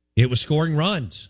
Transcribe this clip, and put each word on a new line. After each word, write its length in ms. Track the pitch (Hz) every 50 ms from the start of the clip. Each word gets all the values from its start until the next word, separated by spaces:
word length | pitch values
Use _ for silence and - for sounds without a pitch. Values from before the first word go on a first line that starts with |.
| _ _ _
It 120 | 113 120 127
was 120 | 123 120
scoring 340 | - - 151 151 160 165 156
runs. 540 | 147 160 196 208 165 123 90 - - - -